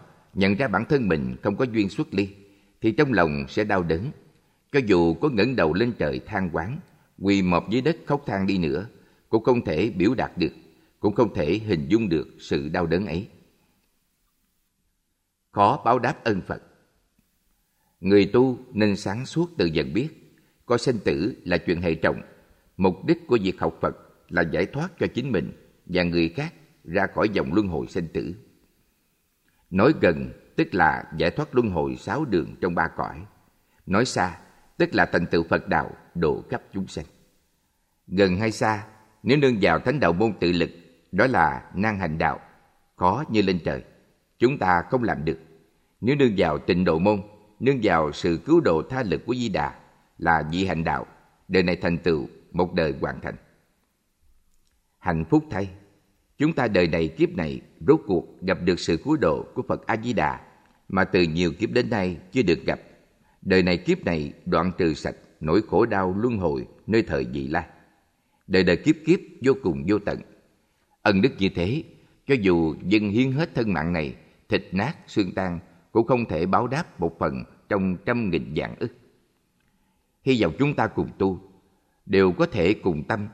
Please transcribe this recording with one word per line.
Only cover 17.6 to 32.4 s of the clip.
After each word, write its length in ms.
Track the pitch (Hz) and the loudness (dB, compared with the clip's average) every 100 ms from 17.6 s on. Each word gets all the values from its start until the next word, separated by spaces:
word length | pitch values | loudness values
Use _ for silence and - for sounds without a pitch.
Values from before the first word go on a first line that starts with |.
| _ _ _ _ | _ _ _ _
Người 300 | 92 101 98 | 4 6 6
tu 240 | 123 131 123 - | 4 4 2 -6
nên 220 | 104 107 98 | 0 2 0
sáng 300 | 104 104 131 | -4 -6 -4
suốt 240 | 156 170 - | -4 -4 0
tự 80 | 87 | 0
nhận 280 | 78 69 | 0 -2
biết, 160 | 85 151 - - _ _ _ - | -2 -4 -8 -20 _ _ _ -2
coi 120 | 120 | -2
sinh 200 | - 113 | 0 -2
tử 320 | 95 71 98 - | -2 -2 -2 -6
là 140 | 90 87 | -4 -2
chuyện 240 | 87 85 | 0 -2
hệ 140 | 87 80 | 0 0
trọng. 260 | - 67 - - _ _ _ - | 0 -2 -8 -20 _ _ _ 0
Mục 280 | 92 85 - | 0 0 -2
đích 220 | 170 - | -4 0
của 100 | 123 | 0
việc 180 | 95 - | 0 -2
học 180 | 85 - | -4 -2
Phật 140 | 85 - - _ _ | -4 -6 -14 _ _
là 120 | 87 82 | -2 0
giải 140 | 80 95 | 0 -2
thoát 260 | 135 180 - | -4 -8 -4
cho 80 | 98 | -4
chính 180 | 113 135 | -4 -4
mình 200 | 101 67 - _ _ - | -4 -4 -10 _ _ -6
và 180 | 90 | -2
người 260 | 87 85 82 | 0 2 0
khác 240 | 107 156 - _ _ | -2 -10 -12 _ _
ra 240 | - 90 95 | -6 -2 -2
khỏi 200 | - 107 95 | 0 0 0
vòng 180 | 69 | 0
luân 140 | 90 101 | 0 0
hồi 200 | 78 60 | -4 -6
sinh 200 | 95 82 | -6 -6
tử. 220 | - 58 98 - _ _ _ _ _ _ _ _ _ _ _ _ | -6 -8 -10 -18 _ _ _ _ _ _ _ _ _ _ _ _
Nói 240 | 92 117 160 | 2 4 4
gần 300 | 95 76 64 - - - | 2 2 -4 -12 -8 -4
tức 180 | 160 | -2
là 380 | 95 78 65 - 80 | 2 2 2 -4 -2
giải 140 | 82 | -2
thoát 240 | 113 147 127 | -2 -2 0
luân 140 | 117 | 0
hồi 260 | 87 71 62 | -2 -4 -4
sáu 300 | - 117 151 | -6 -6 -2
đường 300 | 92 | -2